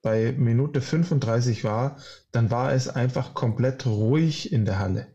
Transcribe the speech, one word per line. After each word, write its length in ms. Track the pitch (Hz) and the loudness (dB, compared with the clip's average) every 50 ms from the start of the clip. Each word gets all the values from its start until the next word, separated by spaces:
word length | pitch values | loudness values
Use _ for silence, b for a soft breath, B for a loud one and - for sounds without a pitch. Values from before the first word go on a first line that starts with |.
bei 320 | _ - 110 113 110 113 - - | _ 0 0 2 0 0 0 0
Minute 440 | 120 117 117 120 139 147 - 139 | 2 2 2 2 0 0 0 -2
fünfunddreißig 800 | 127 - - 160 170 175 170 139 - 117 113 120 120 127 113 110 - | -2 0 0 0 2 2 0 0 0 2 0 2 2 0 0 -2 -2
war, 340 | 110 104 113 123 139 143 B B B B B B B | -2 -2 0 -2 -2 -4 B B B B B B B
dann 200 | - 123 113 104 | 0 0 2 2
war 220 | 117 120 127 139 139 | 2 0 0 2 0
es 160 | 131 127 - | 0 0 -2
einfach 440 | - 131 120 127 127 143 131 - - | -2 -2 -2 0 0 -2 -6 -4 -6
komplett 520 | - - 117 107 95 117 131 131 - - | -2 -2 -2 0 0 0 0 0 -2 -2
ruhig 680 | 123 107 104 107 110 135 156 165 160 147 - - - | -2 0 0 2 2 4 4 2 2 0 -4 -6 -2
in 140 | 180 123 107 | 0 0 0
der 140 | 95 95 95 | 0 0 -2
Halle. 280 | 101 95 92 - - - _ | -2 -2 -2 -4 -6 -10 _